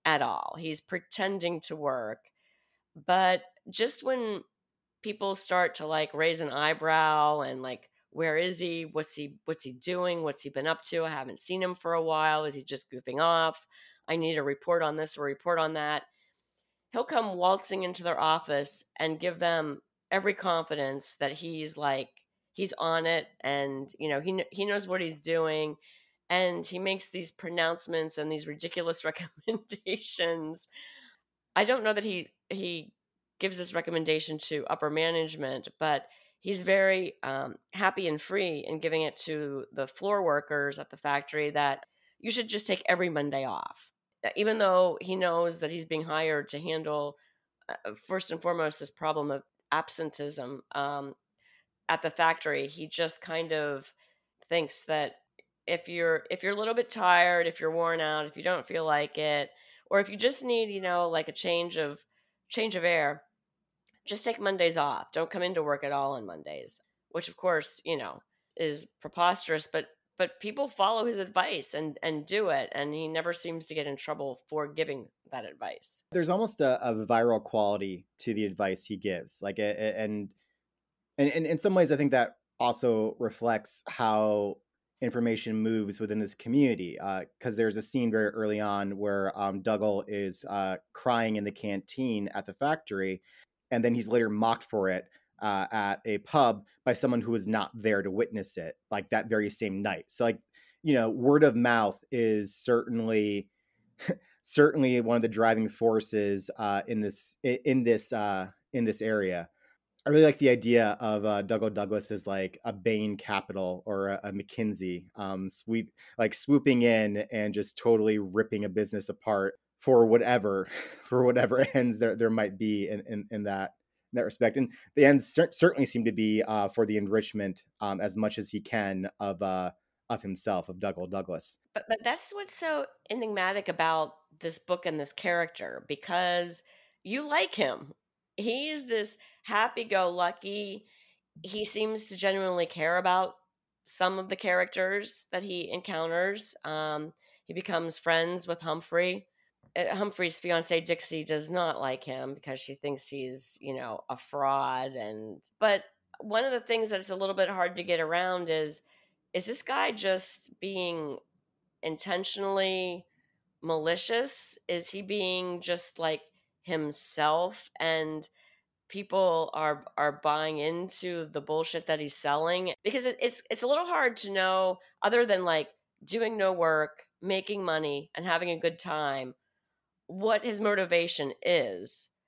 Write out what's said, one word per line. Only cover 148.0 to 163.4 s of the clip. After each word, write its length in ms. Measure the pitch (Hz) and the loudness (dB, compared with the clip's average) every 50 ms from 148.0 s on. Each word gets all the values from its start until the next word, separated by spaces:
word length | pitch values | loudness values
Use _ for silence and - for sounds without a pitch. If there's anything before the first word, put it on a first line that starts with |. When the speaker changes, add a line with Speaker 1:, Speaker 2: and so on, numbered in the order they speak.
| - 170 165 165 165 170 180 180 170 | 0 2 4 4 2 2 -2 -4 -4
Speaker 1:
with 140 | 180 170 170 | -6 -8 -6
Humphrey. 640 | 165 165 156 165 165 - - 170 180 180 180 202 190 _ _ _ _ _ _ _ _ _ - | -4 -4 -6 -6 -4 -2 0 2 2 2 0 -4 -8 _ _ _ _ _ _ _ _ _ -4
Uh, 200 | - 175 - - | -2 -2 0 0
Humphrey's 440 | 190 208 208 196 - 185 170 165 - | -2 -2 -2 -2 -2 -2 -2 -2 -4
fiancée, 440 | - 175 170 165 165 - 175 165 165 | -2 0 0 0 2 2 0 0 2
Dixie, 400 | 170 170 165 - - 165 160 156 | 0 -2 -2 -4 -4 -6 -6 -4
does 260 | - 156 151 151 156 | -2 -2 -4 -2 -2
not 320 | 175 180 175 160 147 - | -2 0 0 0 0 -2
like 220 | 135 135 131 127 - | -2 -4 -4 -4 -6
him 320 | 143 131 131 131 131 139 | -8 -8 -8 -8 -8 -10
because 240 | 139 - 143 131 131 | -10 -10 -10 -10 -10
she 160 | - - 139 | -10 -12 -10
thinks 320 | 139 - 147 139 135 - | -8 -6 -6 -6 -6 -6
he's, 500 | - 143 139 131 127 127 135 - - - - | -8 -8 -8 -8 -8 -8 -8 -8 -8 -8 -10
you 120 | - 135 135 | -8 -8 -8
know, 280 | 131 127 120 107 - - - | -8 -8 -8 -10 -10 -8 -10
a 60 | 127 | -10
fraud. 800 | 123 - - - 143 139 135 139 139 135 131 131 131 131 139 131 | -10 -10 -8 -4 0 2 2 2 2 2 0 -2 -2 -4 -6 -6
And, 480 | 127 110 104 110 107 110 110 98 - - - _ - | -8 -8 -8 -8 -10 -10 -12 -14 -16 -18 -20 _ 2
but 240 | 220 214 202 196 - - _ _ _ _ - - | 4 4 4 4 0 -4 _ _ _ _ -18 -14
one 260 | - 214 208 220 247 | -6 -2 0 0 2
of 60 | 269 | 2
the 80 | 254 240 | 0 -2
things 320 | 240 - 233 226 226 214 | 0 0 0 0 0 0
that 80 | 214 190 | -2 -4
it's 100 | 185 196 | -4 -4
a 60 | 190 | -4
little 200 | 190 196 190 196 | -2 -2 0 2
bit 140 | 190 190 190 | 2 2 2
hard 260 | 202 185 175 180 185 | 2 2 0 0 0
to 60 | - 175 | -2 -2
get 160 | 180 175 165 | 0 0 0
around 500 | 165 156 165 175 180 185 185 180 175 165 | 2 2 0 0 0 0 0 -2 0 0
is, 320 | 160 156 156 151 147 - - _ _ _ _ _ _ _ _ _ - | 0 0 0 -2 -4 -8 -14 _ _ _ _ _ _ _ _ _ -4
is 120 | 180 180 | -4 -4
this 180 | 208 233 - - | -4 -4 -6 -4
guy 280 | - 262 285 294 294 | -2 0 0 0 0
just 600 | 240 208 196 190 190 185 185 - - - - - - _ | 0 -2 0 0 0 0 -2 -6 -8 -10 -12 -16 -14 _
being 580 | - 196 196 190 180 175 170 165 156 147 131 - - _ _ _ _ _ _ _ _ _ _ _ | -8 -6 -4 -2 -2 -2 -2 -4 -4 -6 -8 -10 -14 _ _ _ _ _ _ _ _ _ _ _
intentionally 1200 | - 160 156 151 - 196 190 180 190 - - 196 196 196 196 196 190 190 190 185 185 180 175 180 - _ _ _ _ _ _ _ | -6 -6 -6 -6 -4 -2 -2 -2 -2 -4 -4 -4 -2 0 0 2 2 2 0 0 -2 -4 -6 -8 -12 _ _ _ _ _ _ _